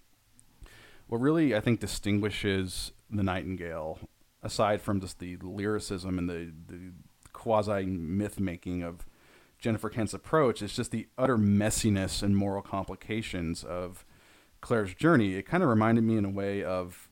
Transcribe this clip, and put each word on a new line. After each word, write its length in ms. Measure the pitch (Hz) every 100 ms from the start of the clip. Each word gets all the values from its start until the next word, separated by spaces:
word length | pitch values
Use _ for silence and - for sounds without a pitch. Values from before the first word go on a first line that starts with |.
| _ _ _ _ _ _ - - - - -
What 140 | 117
really, 340 | 135 160 151 107
I 40 |
think, 200 | 120 110
distinguishes 1120 | 98 - 101 104 101 - 104 98 92 - - - _
The 140 | 104
Nightingale, 760 | 95 92 85 90 85 82 78 80 - _ _ _
aside 380 | - - 104 104
from 180 | - 101
just 200 | 92 -
the 180 | 90 87
lyricism 800 | 92 98 101 104 - 98 92 92
and 100 | 87
the, 220 | 85 85 80 82
the 240 | 87 92 90 - _ -
quasi 520 | - 120 107 101 98 95
myth-making 960 | 92 80 98 101 - 95 85 90 90
of 220 | 85 85 - - _ - _ _
Jennifer 320 | 120 107 107
Kent's 240 | - 107
approach, 480 | 95 - 160 131 107
is 120 | 101 -
just 160 | 117
the 160 | 113 - -
utter 200 | 127 117
messiness 840 | 101 101 104 - 113 98 95 -
and 120 | 101 98
moral 240 | 101 98
complications 1000 | - 98 92 95 - 110 107 92 82 87
of 420 | - 87 90 92 - - - - _ _
Claire's 320 | - 120 98
journey. 420 | 92 156 156 101 95
It 140 | -
kinda 160 | 170 165
reminded 360 | 110 110 117
me 120 | 113 113
in 80 | 98
a 40 |
way 340 | 98 98 101
of 460 | 90 92 90 87 -